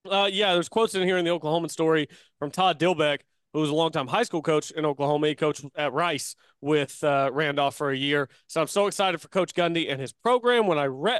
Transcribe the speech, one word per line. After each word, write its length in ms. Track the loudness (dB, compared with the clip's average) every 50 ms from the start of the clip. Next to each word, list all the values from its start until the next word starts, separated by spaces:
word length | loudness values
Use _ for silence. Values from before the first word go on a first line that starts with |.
| -8 -4
Uh, 200 | 0 0 0 0
yeah, 220 | 0 0 2 2 2
there's 160 | 2 0 0
quotes 260 | 0 0 0 2 0
in 80 | 0 0
here 140 | 2 2 2
in 80 | 2
the 60 | 0
Oklahoman 380 | 0 0 0 0 -2 0 -2 -2
story 380 | -2 0 2 2 2 2 0 -2 -6 -18 -20 _ _ -8
from 120 | -8 -6
Todd 280 | -2 0 2 2 2 2
Dilbeck, 400 | 2 2 2 2 2 0 0 -2 _ _ _ _ _ _ -4
who 60 | -2
was 100 | 0 0
a 60 | 0
longtime 320 | 0 0 0 0 -2 -4 -2
high 160 | 0 -2 -2
school 180 | 0 -2 -4
coach 300 | 0 0 0 0 0 -4
in 140 | -6 -4 -2
Oklahoma. 420 | -2 -2 0 0 0 0 2 0 0
He 80 | 0
coached 300 | 0 -2 -2 -2 -4 -8 -14 -8
at 160 | -4 -4 -2
Rice 460 | 0 0 -2 0 -2 -4 -6 -10 -14 _ _ _ _ -8
with, 420 | -2 0 2 2 0 -2 -4 -2 0
uh, 260 | 2 2 2 2 0 0
Randolph 420 | 0 -2 0 0 0 0 0 0
for 160 | -2 -4 -2
a 60 | -2 -2
year. 320 | -2 0 0 0 -2 -2 _ _ _ -6
So 140 | -2 -2
I'm 60 | -2 0
so 200 | 2 0 0 0
excited 320 | 0 0 0 0 0 -2
for 80 | -6 -4
Coach 260 | -2 -2 -2 -2 0
Gundy 380 | 0 0 0 0 -2 -2 -4
and 80 | -4 -6
his 140 | -6 -10 -10
program. 540 | _ 0 0 0 2 2 2 2 4 4 2
When 100 | 2 2
I 80 | 0
re-, 340 | -2 -2 -2 -2 -2 -2